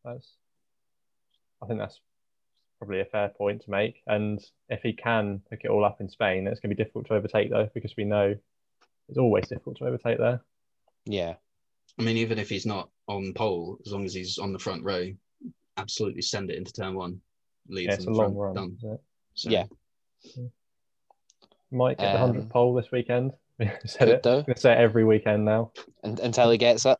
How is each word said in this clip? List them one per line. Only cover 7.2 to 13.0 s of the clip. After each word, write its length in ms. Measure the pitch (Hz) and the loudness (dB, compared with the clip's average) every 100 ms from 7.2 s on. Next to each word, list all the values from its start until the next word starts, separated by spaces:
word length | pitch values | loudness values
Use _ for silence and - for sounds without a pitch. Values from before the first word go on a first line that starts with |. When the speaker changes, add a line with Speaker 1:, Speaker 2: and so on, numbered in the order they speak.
| 104 110 110 | 2 0 0
Speaker 1:
though, 200 | 110 107 | 0 -2
because 220 | 113 107 - | -4 -10 -6
we 60 | |
know 300 | 104 104 101 104 _ _ _ _ _ _ - | 0 2 2 0 _ _ _ _ _ _ -8
it's 80 | 131 | 2
always 300 | 123 104 - | 4 4 0
difficult 300 | 127 - 127 | -10 -12 -8
to 80 | |
overtake 320 | 127 123 120 117 | -6 -4 -2 0
there. 240 | 120 123 _ _ _ _ _ _ | 0 -2 _ _ _ _ _ _
Speaker 2:
Yeah. 300 | - 101 85 82 _ _ _ _ _ - | -8 -4 -4 -8 _ _ _ _ _ -4
Speaker 3:
I 40 | |
mean, 140 | 113 113 | -2 0
even 220 | 113 110 | -2 -4
if 100 | 101 | -4
he's 160 | 98 | -6
not 240 | 110 101 - _ | -4 -6 -10 _